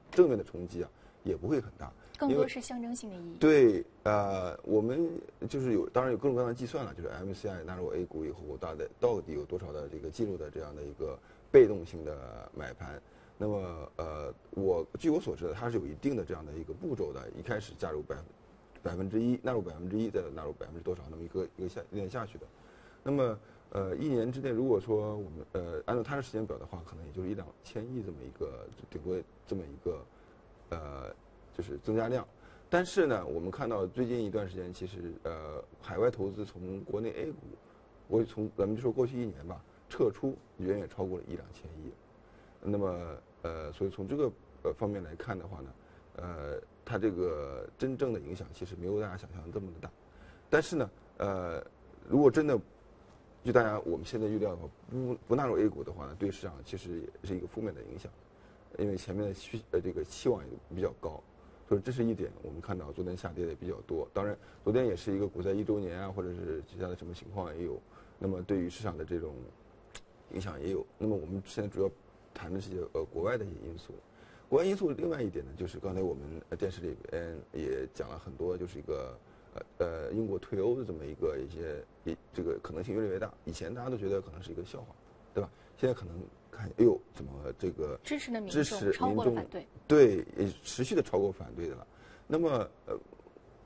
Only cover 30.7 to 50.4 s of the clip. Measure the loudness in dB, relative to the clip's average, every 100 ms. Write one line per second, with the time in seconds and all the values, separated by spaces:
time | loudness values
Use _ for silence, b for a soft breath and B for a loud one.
30.7 | -8 -8 -10 -10 -14 -20 -20 -16 -10 -8
31.7 | -6 0 2 2 0 -4 -14 B B B
32.7 | 2 2 4 6 4 0 -2 -2 -4 -2
33.7 | 0 0 0 0 0 0 -2 -2 -6 -8
34.7 | -8 -8 -8 -8 -6 -6 -6 -8 -10 -10
35.7 | -14 -6 2 2 2 -4 -4 -8 -8 -8
36.7 | -8 -4 -2 -2 -4 -6 -6 -12 -18 -20
37.7 | B B -16 2 4 4 0 -2 2 2
38.7 | 2 2 4 2 2 -4 -4 -10 -10 -14
39.7 | B B 2 2 4 -2 -2 -10 -4 0
40.7 | 0 -2 -4 -4 -4 -6 -8 -10 -14 -14
41.7 | -12 -14 -14 -20 -20 B B B B -2
42.7 | 0 0 -2 -6 -10 -16 -10 -6 -6 -6
43.7 | -2 -4 -2 -4 0 0 0 -16 -4 -2
44.7 | 0 -2 -2 -6 -8 -6 -6 -6 -12 -14
45.7 | -16 B B B -10 -8 -6 -6 -8 -10
46.7 | -16 -4 0 2 2 0 -2 -6 -8 -10
47.7 | -4 -2 0 0 -2 -4 -8 -10 -10 -10
48.7 | -6 -2 -2 -2 -6 -10 -12 -8 -8 -8
49.7 | -10 -14 -16 -20 B B B